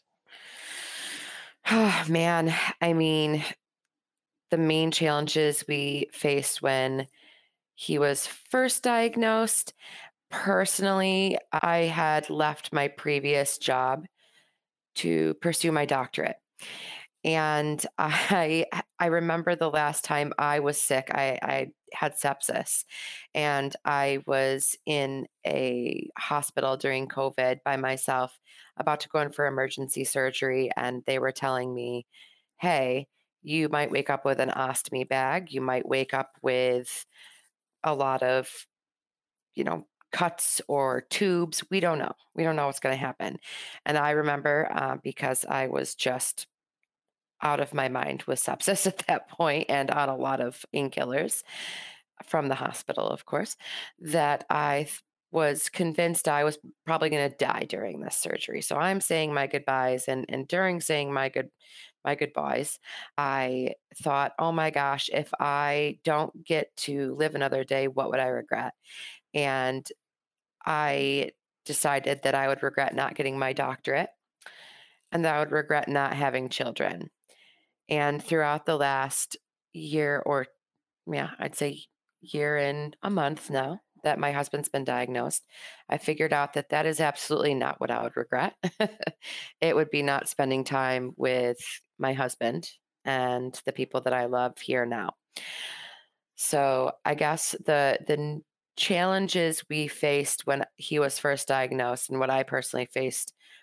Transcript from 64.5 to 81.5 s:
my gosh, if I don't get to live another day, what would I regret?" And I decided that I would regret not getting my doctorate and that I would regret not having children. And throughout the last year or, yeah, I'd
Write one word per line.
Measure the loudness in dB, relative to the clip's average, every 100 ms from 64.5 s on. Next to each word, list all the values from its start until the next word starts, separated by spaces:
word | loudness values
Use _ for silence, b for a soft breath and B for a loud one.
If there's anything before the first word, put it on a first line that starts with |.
my | 2 0
gosh, | 2 0 0 -2
if | -2 -4 -2
I | 0 2 2 2 0 -2
don't | 0 0 0 -6
get | -2 0 0 -6
to | -6 -2 -2 0
live | -2 0
another | 0 0
day, | 0 0 0
what | 0 -2
would | 0
I | 0
regret?" | -2 -2 -4 -4 -10 B B B B _
And | -2 0 0 0 -2 -6 -18 _ _ _ _ _ _ -2
I | 0 2 2 2 0 -2 -6 _ _
decided | -6 -2 2 0 0 0
that | 2 2
I | 2
would | 0
regret | 0 0 0 0
not | -4 -2
getting | -4 -2
my | -2
doctorate | -2 -2 -4 -2 0 -2 _ _ _ B B B B B B B
and | 0
that | 2 2
I |
would | 2
regret | 0 2 0 2
not | 0 0
having | 0 0 0 -4
children. | -4 -4 -2 -2 -2 -12 _ _ b b b b b -4
And | 0 2 0
throughout | 0 2 4 2 0
the | 2
last | 2 2 0 -2 -4 -6 _ _ _
year | -14 -4 0 2 0 0
or, | -2 -2 _ _ _ _ _ -8
yeah, | -6 -6 -6
I'd | -6